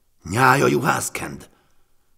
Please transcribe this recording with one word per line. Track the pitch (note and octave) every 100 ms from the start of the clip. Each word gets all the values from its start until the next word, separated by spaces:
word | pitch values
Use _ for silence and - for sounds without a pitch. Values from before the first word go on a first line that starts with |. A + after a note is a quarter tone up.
| _ _
Nyája | - G#2 C3 C3+ C3
juhász | C#3+ C3+ C3 -
Kent! | - E2 C#2 - _ _ _ _ _ _